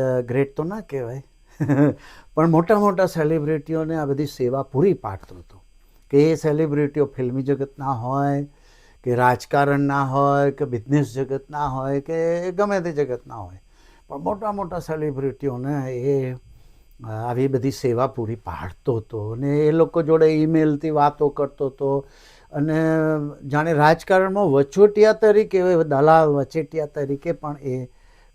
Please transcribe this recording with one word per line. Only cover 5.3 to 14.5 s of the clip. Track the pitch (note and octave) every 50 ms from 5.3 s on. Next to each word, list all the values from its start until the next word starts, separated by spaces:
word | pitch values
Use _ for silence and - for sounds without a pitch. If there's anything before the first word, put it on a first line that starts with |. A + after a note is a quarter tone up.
| -
હતો. | E2+ E2+ _ - - _ _ _ _ _ _ _ _ _ -
કે | - C#3+ D3 D#3+
એ | E3
સેલિબ્રિટીઓ | - - D#3 D3 D3+ D#3+ D#3 C#3+ C#3+ D3 D3 D3 D3+ C#3+
ફિલ્મી | C#3 - - C3+ B2 B2 C3+ C3
જગતના | C3+ C#3+ C3 C#3 C#3 - - C#3 C3+ C3+
હોય, | A#2 A#2+ B2 C3 C#3 C#3+ C#3+ C#3+ C#3+ C#3+ C#3+ _ _ _ _ _ _ _ _ _ _ -
કે | B2 B2
રાજકારણના | A#2+ B2 B2 B2 A#2+ - - - D3 C#3+ C#3+ C#3+ C#3 C#3+ C#3 C#3 C#3+ C#3
હોય, | C3 C3 C#3 C#3+ C#3 C#3 C#3+ C#3+ C#3+
કે | C#3 C#3+ D3+
બિઝનેસ | B2 A#2+ A#2+ G#2+ C3 C#3 D3+ C#3+ A2+ A2
જગતના | C3 C3+ B2+ C3+ C3+ - - D3+ D3 D3
હોય, | C#3 C3 C3 C3 C3+ C#3 C#3
કે | C#3 - D#3+ E3 E3 E3 E3+ E3+ F3 F#3 F3+
ગમે | F3 G#3 G#3 G3+ G3
તે | E3 F3 D#3+
જગતના | C#3+ D3 B2+ B2 A#2 - C3 B2
હોય, | A2+ G2 F2 F#2 F#2 _ _ _ _ _ _ - _ _ -
પણ | - C#3
મોટા | D#3+ F3+ G#3+ G3 A3 G#3+